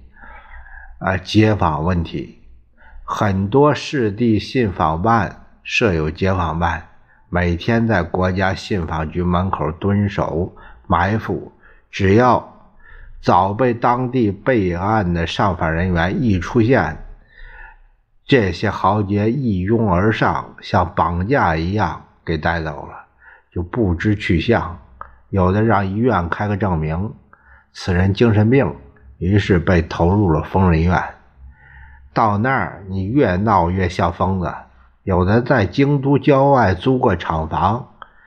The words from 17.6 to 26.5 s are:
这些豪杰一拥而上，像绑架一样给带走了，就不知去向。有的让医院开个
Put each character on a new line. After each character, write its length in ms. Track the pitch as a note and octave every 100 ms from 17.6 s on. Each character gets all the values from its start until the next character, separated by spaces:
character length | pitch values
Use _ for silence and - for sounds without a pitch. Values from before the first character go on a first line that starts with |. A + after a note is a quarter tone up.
| - - _ _ _ _
这 260 | - C3+ G2
些 180 | E2 G#2+
豪 320 | - F#2 G#2+
杰 280 | F#2+ G2+ A2
一 280 | C3 B2 F#2
拥 340 | F#2 A2+ G#2+
而 180 | F2 G#2+
上， 420 | A2 A#2 D2 - -
像 340 | - G2 F2
绑 320 | - E2+ F2 F#2+
架 300 | C#3 G2 D#2+
一 160 | E2+
样 340 | G#2+ F2+ D3+ - _
给 140 | - D#2+
带 240 | E2 E2+
走 240 | D#2+ D2 D2+
了， 200 | - - _ - - _
就 100 | -
不 320 | F2 B2 G2+
知 200 | E2+ G#2+
去 260 | G2+ - E2+
向。 380 | - G#2 E2 - - - - - _
有 220 | F#2+ F2+
的 120 | G2+
让 240 | A2+ G2+ F#2+
医 100 | G2+
院 320 | B2 G2 E2+
开 180 | -
个 100 | G#2